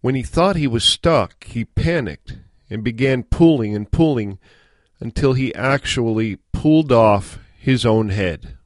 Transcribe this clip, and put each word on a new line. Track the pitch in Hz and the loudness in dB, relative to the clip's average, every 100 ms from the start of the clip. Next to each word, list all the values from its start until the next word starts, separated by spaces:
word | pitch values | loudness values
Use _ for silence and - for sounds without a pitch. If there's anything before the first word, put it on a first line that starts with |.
When | 123 | -2
he | 135 | -2
thought | - 143 185 185 | -2 0 0 0
he | 143 | -2
was | 117 | 0
stuck, | - - 175 156 92 _ | 0 0 0 0 -2 _
he | - 110 113 | -12 -8 -6
panicked | - 160 170 110 71 - - - _ _ | -2 -2 -2 -4 -10 -14 -18 -18 _ _
and | 107 | -6
began | 110 113 135 131 | -6 -2 0 0
pulling | - - 165 151 107 104 | -2 4 4 4 0 -4
and | 104 | -4
pulling | - 160 131 101 101 _ _ _ _ _ _ | 0 2 0 -4 -10 _ _ _ _ _ _
until | 120 - 139 | -10 0 0
he | 131 131 | 2 -2
actually | - 127 139 - - 117 110 110 95 _ | -2 -2 -2 -2 -4 -2 -2 -2 -6 _
pulled | - 151 156 151 | -4 2 2 4
off | 120 110 101 - - - _ | 4 6 4 -2 -16 -20 _
his | - 131 | -2 0
own | 120 110 107 | 2 2 0
head. | 95 95 78 - - | -2 -4 -4 -12 -20